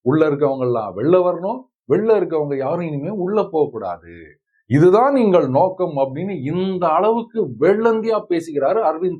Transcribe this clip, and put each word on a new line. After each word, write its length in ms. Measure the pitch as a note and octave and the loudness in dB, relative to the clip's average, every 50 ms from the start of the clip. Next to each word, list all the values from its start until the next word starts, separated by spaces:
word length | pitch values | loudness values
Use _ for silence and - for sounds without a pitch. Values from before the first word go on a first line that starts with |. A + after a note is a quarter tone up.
உள்ள 300 | _ B2 C#3 D#3 D#3+ D#3 | _ 2 2 4 4 2
இருக்கவங்க 300 | C#3+ C#3 D3 C#3 C3+ C3+ | 2 2 0 0 0 0
எல்லாம் 360 | B2+ B2 A#2 A2+ G#2+ G2+ F2+ | -2 -2 0 -2 -4 -6 -6
வெளில 180 | F#2+ A#2 D3+ F3+ | -4 0 4 4
வரணும், 460 | F#3 F3+ F3+ F3 E3 F3 G3 A#3 C4 - _ _ _ _ - C3+ | 4 4 2 -2 -2 -4 -6 -8 -8 -12 _ _ _ _ 0 0
வெளில 300 | F3 G#3+ A3+ A3 G#3 F3+ | 0 2 2 2 2 2
இருக்கவங்க 340 | E3+ E3+ D#3 D3+ C#3+ C#3+ | -2 -2 -4 -4 -4 -4
யாரும் 280 | C3+ C3 C3 D#3+ F3 F3 | -4 -4 -4 -4 -4 -4
இனிமே 240 | E3 D3+ C#3 C#3 E3+ | -6 -6 -6 -6 -6
உள்ள 400 | G#3+ G#3 F3 F3+ G#3 G#3+ F#3+ E3+ | -6 -6 -4 -2 -2 -2 -2 -2
போக 200 | D#3+ D#3 D3 A#2 | 0 -2 -2 -2
கூடாது, 680 | A2+ A2 G2+ F#2 F2 E2 D#2+ E2+ E2+ E2+ D#2+ D2+ _ _ _ _ _ _ _ | -2 -8 -8 -8 -10 -10 _ -20 -20 -20 -20 -20 _ _ _ _ _ _ _
இதுதான் 500 | _ A2+ C#3+ D#3 F3+ F#3 G#3+ B3 C#4 C#4+ | _ 2 4 6 6 6 6 4 4 2
எங்கள் 340 | C4+ A#3 G#3 F3+ F3 D3+ C3 | 2 2 4 4 4 2 4
நோக்கம் 460 | B2+ C#3 F3 F#3+ F#3 - F#3 E3+ D3+ | 2 2 2 2 0 -4 -6 -4 -2
அப்படின்னு 340 | C#3 C3+ C3+ C3 D3 F3+ G3+ | -2 -2 -2 -2 -8 -8 -8
இந்த 580 | G3 D#3 B2 C#3 E3 F3+ F#3 F#3+ F#3+ F3+ F3 E3 | -8 -8 -6 -6 -4 -4 -4 -4 -4 -2 0 0
அளவுக்கு 600 | D#3 E3 F#3+ A3 A3+ A#3 A#3 - _ A3+ G3 C#3 A#2 G#2+ | 2 2 2 2 0 0 -4 -6 _ -4 -4 -4 -2 0
வெள்ளந்தியா 640 | C#3 F3 G3+ G#3+ A3+ A#3 A3+ A3 G#3+ A3 A3 G#3 - - | 2 2 2 2 2 0 0 0 -2 -2 -4 -4 -2 -2
பேசுகிறாரு 520 | F3+ E3 D#3+ E3 D3+ C#3+ C3+ C#3 F#3+ A3 | -4 -4 -4 -4 -4 -2 -2 0 0 0
அரவிந்த் 380 | F#3 D#3 D#3 D#3+ F3+ F#3 F3 | 0 0 -2 -2 -4 -4 -6